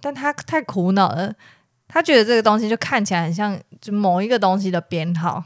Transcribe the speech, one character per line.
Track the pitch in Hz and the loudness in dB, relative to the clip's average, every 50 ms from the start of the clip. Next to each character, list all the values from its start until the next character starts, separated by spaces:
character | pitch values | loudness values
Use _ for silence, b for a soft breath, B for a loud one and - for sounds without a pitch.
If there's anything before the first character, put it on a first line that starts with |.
但 | - 285 | -10 -10
他 | 277 254 269 294 285 | -8 -4 -4 -4 -4
太 | - - - 330 311 262 | -6 -8 -4 -4 -4 -4
苦 | - - 202 175 180 190 | -2 -4 -2 0 2 2
恼 | 202 190 - | 2 2 2
了， | - 160 185 208 214 b b b b b b b _ _ _ | 0 -2 -6 -6 -8 b b b b b b b _ _ _
他 | _ - 320 | _ -2 0
觉 | 330 330 294 | 2 6 6
得 | 240 214 | 6 6
这 | 220 240 | 4 2
个 | 226 | 4
东 | 214 220 208 220 | 4 4 2 2
西 | 226 | 0
就 | 214 226 | -2 -2
看 | 220 - - - 233 208 | -2 -2 -2 -2 -2 0
起 | - 190 | 0 -2
来 | 170 | -2
很 | 170 160 | -2 -2
像 | 170 185 208 208 196 - - _ - - | -2 -2 -4 -4 -6 -8 -12 _ -20 -16
就 | - 214 202 | -10 -6 -4
某 | 208 208 185 175 180 | 0 2 2 2 2
一 | 202 | 0
个 | 226 254 233 | 0 0 2
东 | 208 185 185 202 | 2 2 2 2
西 | 196 185 | 0 -2
的 | 180 170 | -2 -4
编 | 170 - 180 165 160 170 175 | -4 -4 -6 -4 -2 -2 -2
号， | 160 170 175 - - 160 | -2 -2 -2 -4 -4 -8